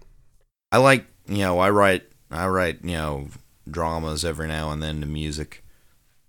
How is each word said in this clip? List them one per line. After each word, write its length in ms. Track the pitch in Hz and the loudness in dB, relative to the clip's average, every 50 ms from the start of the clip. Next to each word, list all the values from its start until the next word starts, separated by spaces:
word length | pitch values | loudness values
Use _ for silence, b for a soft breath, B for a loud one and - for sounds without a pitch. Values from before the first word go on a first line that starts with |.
| - - - - _ _ _ _ _ _ _ _ _ - | -20 -20 -20 -20 _ _ _ _ _ _ _ _ _ 0
I 60 | 104 | 4
like, 280 | 117 131 139 135 120 - _ _ _ _ | 6 6 6 6 4 2 _ _ _ _
you 100 | - 98 101 | -6 -2 0
know, 200 | 98 92 90 90 | 0 2 2 4
I 100 | 92 98 | 4 4
write, 340 | 104 104 101 98 92 90 - _ _ _ _ - | 6 6 6 6 4 2 -2 _ _ _ _ -12
I 160 | - 82 90 | -8 -4 -2
write, 360 | 95 95 92 92 85 80 - - | -2 0 0 0 0 -2 -6 -8
you 100 | 87 87 | -6 -6
know, 300 | 80 78 76 73 69 69 71 - - - _ _ _ - - | -4 -4 -4 -6 -6 -10 -12 -16 -20 -20 _ _ _ -16 -10
dramas 560 | 78 85 82 80 80 82 80 78 78 76 76 | -6 -4 -4 -2 -2 -4 -4 -4 -6 -4 -4
every 220 | 85 80 78 80 | -6 -6 -6 -6
now 240 | 78 78 78 78 78 | -6 -6 -6 -6 -6
and 120 | 76 76 78 | -6 -6 -6
then 160 | 78 78 76 | -6 -6 -6
to 60 | 73 | -6
music 560 | 73 76 76 78 78 73 76 76 - - - - - - _ _ _ _ _ _ _ _ _ _ | -6 -6 -6 -6 -6 -6 -8 -10 -12 -14 -20 -20 -20 -20 _ _ _ _ _ _ _ _ _ _